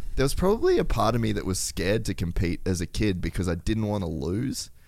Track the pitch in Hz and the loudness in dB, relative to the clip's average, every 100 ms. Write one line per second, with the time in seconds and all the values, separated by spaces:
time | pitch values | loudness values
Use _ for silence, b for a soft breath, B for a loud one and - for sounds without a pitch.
0 | B - 135 - 185 226 359 359 - - | B 2 2 2 2 2 4 2 2 2
1 | 107 117 110 104 - 92 - - 90 110 | 2 2 2 0 0 -2 -2 -2 0 0
2 | 107 98 87 - 87 87 - 90 87 - | 0 -2 -2 0 0 0 0 -2 -2 0
3 | 107 90 87 - 90 85 - 110 107 104 | 0 0 -2 -2 -2 -2 -2 0 0 -2
4 | 87 80 69 95 127 - - b | -2 -4 -2 -2 -2 -6 -10 b